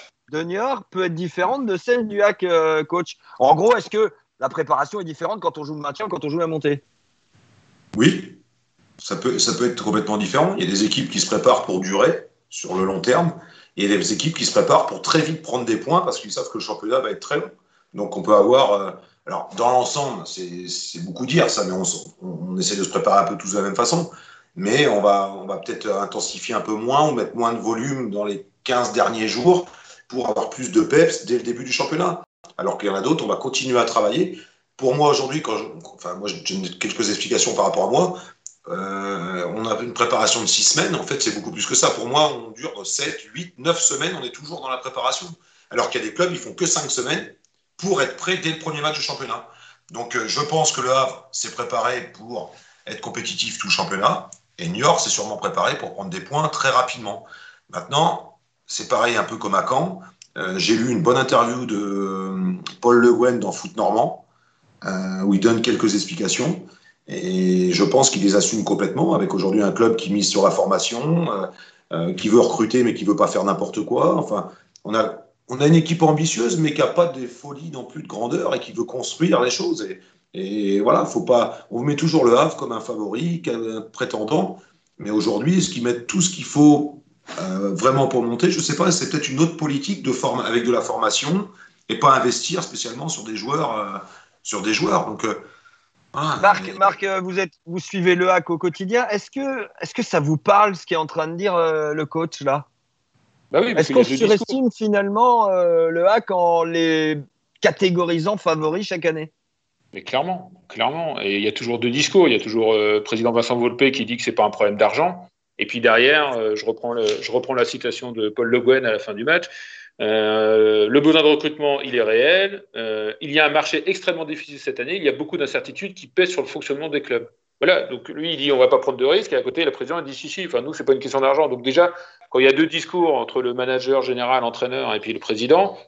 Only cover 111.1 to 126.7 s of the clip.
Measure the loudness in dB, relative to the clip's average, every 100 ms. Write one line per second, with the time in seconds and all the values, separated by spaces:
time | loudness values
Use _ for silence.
111.1 | -4 -2 0 -2 -2 -4 -2 0 0 2
112.1 | 6 6 4 0 0 4 4 4 2 0
113.1 | -2 2 2 0 0 0 2 2 2 -4
114.1 | -4 -2 2 2 2 0 4 2 2 -2
115.1 | -4 -16 _ _ -8 -6 0 4 6 6
116.1 | 4 2 0 -2 -2 -2 -4 -4 -2 -2
117.1 | -2 -2 -2 0 0 0 -2 -6 -6 -8
118.1 | -4 -2 0 2 4 6 4 4 -2 -4
119.1 | -4 0 0 0 -14 -18 -20 -16 -4 0
120.1 | 2 2 2 4 6 6 6 4 6 6
121.1 | 6 6 6 2 -2 0 0 0 0 4
122.1 | 4 6 4 2 -4 -12 -8 -6 -4 -4
123.1 | -6 -2 2 4 2 0 -2 -2 -4 -2
124.1 | -4 -6 -10 -12 -12 -8 -8 -6 -2 0
125.1 | -2 -4 -4 -4 -4 -6 -10 -12 -12 -6
126.1 | 0 0 0 -6 -6 -8